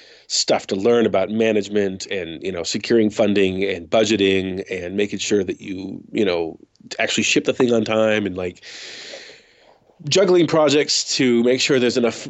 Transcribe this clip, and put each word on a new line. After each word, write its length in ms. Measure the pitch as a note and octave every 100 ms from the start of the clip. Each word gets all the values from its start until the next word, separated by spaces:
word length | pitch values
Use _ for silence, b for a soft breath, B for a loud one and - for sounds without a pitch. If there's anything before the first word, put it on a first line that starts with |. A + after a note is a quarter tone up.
| B B B
stuff 400 | - - A#2+ -
to 80 | G2
learn 300 | A2+ A#2+ G#2+
about 240 | F#2+ F#2
management 760 | A2 A2+ G#2+ G2 G#2 G2 F#2+ -
and, 360 | G2+ E2 D#2+
you 100 | F#2
know, 100 | F2
securing 460 | E2 A2 - A#2 G#2+
funding 540 | A2 G#2 G2+ F#2+ F#2
and 240 | G2 F2+ E2
budgeting 720 | A2+ G#2 G#2 G2 F#2+ F#2+ F#2 -
and 260 | F2+ F2 G2
making 200 | G#2 G2+
sure 240 | - G#2
that 160 | F#2+ -
you, 400 | G2+ F#2 F#2 F#2 -
you 120 | A2+ G2
know, 320 | E2+ D#2+ - _ _ - -
actually 260 | A#2 -
ship 200 | - D3+
the 80 | C#3
thing 180 | A#2 B2
on 120 | A#2 A2
time 400 | A2 A2 G#2+ G2
and, 100 | F2+
like, 260 | F2+ F2+ B B B B B B B B B B B B _ _ D3+
juggling 380 | F3+ G3 F3+ D3+
projects 680 | D#3+ D3+ D3 - - -
to 280 | - B2+ A#2
make 180 | B2 C3
sure 180 | - C3
there's 200 | B2 B2
enough, 280 | A#2 -